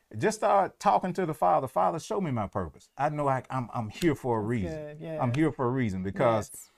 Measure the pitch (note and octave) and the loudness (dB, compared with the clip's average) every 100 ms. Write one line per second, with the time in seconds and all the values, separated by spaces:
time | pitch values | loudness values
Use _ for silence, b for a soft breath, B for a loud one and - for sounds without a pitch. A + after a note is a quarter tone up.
0 | _ A2 G3+ G#3+ G#3+ G3+ F#3+ - G#3 G3 | _ -2 -2 0 2 4 2 0 2 2
1 | F#3 F3+ F3 D3+ F3+ D#3+ C3 F3+ F#3 E3 | 0 -2 -4 0 2 2 2 0 0 0
2 | - G#3 E3+ A#2+ G2+ G2+ F2 - _ - | -4 -2 0 -2 -2 -4 -6 -8 _ -4
3 | D3+ D3+ C#3+ C3 - C3 A2+ A#2+ G#2 - | -2 0 0 -2 -2 -6 -4 -6 -6 0
4 | E3+ - B2+ A2+ G#2+ A#2+ E3 D#3 D3+ D3+ | 0 2 0 0 0 -2 -2 -6 -10 -12
5 | D#3+ D#3 B2+ C3 D#3+ - B2 C3 A2+ F#2+ | -8 -2 0 2 2 2 0 2 0 -2
6 | F#2+ F#2+ B2 A2 F#2+ - - | -2 2 4 2 0 -10 -20